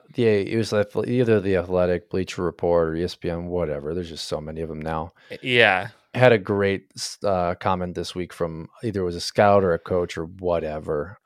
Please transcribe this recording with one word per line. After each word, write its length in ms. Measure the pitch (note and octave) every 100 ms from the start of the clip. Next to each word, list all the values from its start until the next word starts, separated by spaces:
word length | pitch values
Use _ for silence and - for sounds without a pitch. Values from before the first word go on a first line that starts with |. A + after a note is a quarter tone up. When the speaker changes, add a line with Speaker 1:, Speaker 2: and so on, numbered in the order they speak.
| _
Speaker 1:
the, 100 | -
it 320 | A2+ G2+ F#2 A2+
was 160 | G#2
ath-, 340 | G#2 G2+ G#2+ A2+
either 340 | B2 A#2 G#2+
The 160 | G2 F#2
Athletic, 520 | F2+ F2+ F2+ F2 -
Bleacher 340 | F#2+ F#2 -
Report, 460 | F2 - F2 E2+ D#2+
or 80 | E2
E 80 |
S 100 | F2
P 140 | - F2+
N, 180 | E2+ F2
whatever. 480 | F2 D#2 C#2+ D2
There's 140 | F2 E2
just 180 | D2+ -
so 140 | D2+
many 220 | D#2 D#2+
of 60 | D#2+
them 120 | D#2
now. 320 | D#2 D#2+ E2+ - - -
Speaker 2:
Yeah. 460 | C3 A#2+ G#2+ F#2 G#2+ - _
Speaker 1:
Had 180 | A#2+ B2
a 60 | A2+
great, 480 | F#2 G2+ G2 F#2+ - - - -
uh, 340 | G2+ F#2 F2 F2
comment 380 | G2 F#2 F2+
this 200 | F2 E2+
week 180 | F2+ F2
from 360 | - E2+ D#2+ D#2+ -
either 200 | A2+ G2
it 20 |
was 120 | F2+ F2
a 40 |
scout 420 | - - G#2 G2+
or 120 | F#2
a 40 | E2+
coach 380 | - F2+ E2+ E2
or 80 |
whatever 960 | E2 F#2+ F2+ E2+ D#2 D#2 D#2 D2 D#2+ A2+